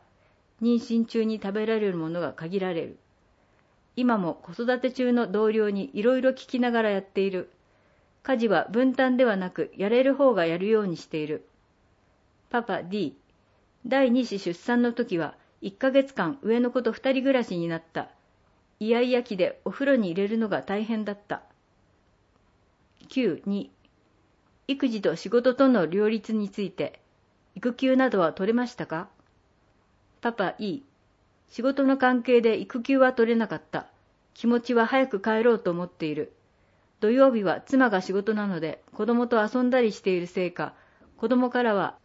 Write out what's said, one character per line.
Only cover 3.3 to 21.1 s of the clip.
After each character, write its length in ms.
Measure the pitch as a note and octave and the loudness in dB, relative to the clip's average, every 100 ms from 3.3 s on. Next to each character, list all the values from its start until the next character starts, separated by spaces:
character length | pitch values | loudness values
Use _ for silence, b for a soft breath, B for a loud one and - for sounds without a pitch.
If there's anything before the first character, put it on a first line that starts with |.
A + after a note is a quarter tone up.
| _ _ _ _ _ _ - | _ _ _ _ _ _ -2
今 220 | B3 A3 | 0 0
も 160 | E3+ - | -2 -6
子 100 | - | -12
育 260 | E3+ A#3+ B3+ | -6 -4 -2
て 140 | B3+ | -2
中 200 | B3+ B3 | 0 0
の 160 | A#3+ G3 | 2 0
同 220 | G#3 A3 | 0 2
僚 200 | A3 G#3 | 2 0
に 200 | G3 - | -2 -4
い 80 | G#3 | 0
ろ 160 | A#3 C4 | 2 2
い 40 | |
ろ 80 | C4 | 2
聞 180 | C4 - | 0 -4
き 120 | B3+ | -2
な 100 | B3 | 0
が 120 | A#3 | 2
ら 80 | G#3+ | 0
や 80 | G3 | 0
っ 40 | |
て 200 | F#3+ G3+ | -4 -2
い 80 | F#3+ | -2
る。 200 | F#3 - _ _ _ _ _ _ _ | -2 -8 _ _ _ _ _ _ _
家 140 | - B3 | -4 0
事 120 | A3+ | 2
は 180 | E3+ - | 2 2
分 240 | A3+ C4 | 2 2
担 220 | B3 C4 B3+ | 2 2 4
で 80 | |
は 120 | B3 F#3+ | 2 2
な 140 | F#3 | -2
く、 220 | - - - | -6 -6 -4
や 120 | G3 | 0
れ 140 | A#3+ | 2
る 120 | C4+ | 2
方 200 | C4+ C4+ | 4 4
が 100 | G3 | 4
や 140 | E3 E3+ | 2 0
る 100 | G3+ | 0
よ 140 | A3 | 0
う 40 | G3 | 0
に 100 | D#3 | -6
し 100 | - | -8
て 120 | D#3+ | -8
い 80 | D3+ | -6
る。 200 | D3+ - _ _ _ _ _ _ _ _ _ _ | -8 -10 _ _ _ _ _ _ _ _ _ _
パ 120 | A#3+ | -4
パ 200 | A3+ F3 | -2 -6
D、 340 | E3+ G#3 C#3+ - _ _ _ _ _ _ - | -4 -4 -4 -8 _ _ _ _ _ _ -2
第 240 | C4+ B3+ | 2 4
二 160 | B3+ A#3 | 2 0
子 120 | G3+ | -4
出 140 | F3+ | -6
産 300 | E3+ - A#3+ | -4 0 2
の 100 | A#3+ | 2
時 240 | A#3+ A#3 E3+ | -2 -2 -4
は、 200 | D3+ - _ _ | -4 -8 _ _
一 100 | G3+ | -12
ヶ 180 | - C4 | -4 2
月 220 | C4+ C4+ | 2 2
間 260 | - E3 C#3 | -2 -4 -4
上 180 | G#3 A#3+ | -2 0
の 100 | A#3+ | 0
子 120 | B3+ | -2
と 100 | A#3 | -2
二 200 | A3+ C4+ | -2 -2
人 100 | C4 | 0
暮 100 | C4+ | 2
ら 120 | C4 | 0
し 120 | A3 F3 | -2 -4
に 120 | E3+ | -4
な 80 | E3 | -6
っ 60 | - | -8
た。 140 | D#3 - _ _ _ _ _ _ - | -10 -10 _ _ _ _ _ _ -6
イ 120 | G#3+ | 0
ヤ 100 | A#3 | 2
イ 120 | B3 | 2
ヤ 100 | B3 | 0
期 160 | A#3+ F#3+ | -2 -2
で 220 | E3+ - | -2 -2
お 60 | G3 | -8
風 160 | F#3+ C#4 | -2 2
呂 100 | B3+ | 2
に 140 | F#3 | 2
入 120 | F3 | -2
れ 60 | G3+ | -2
る 80 | A3+ | -2
の 120 | G#3+ | -2
が 120 | D#3 | -4
大 220 | - G3+ | -4 -6
変 200 | A3 A3 | -4 -4
だ 80 | G#3 | -6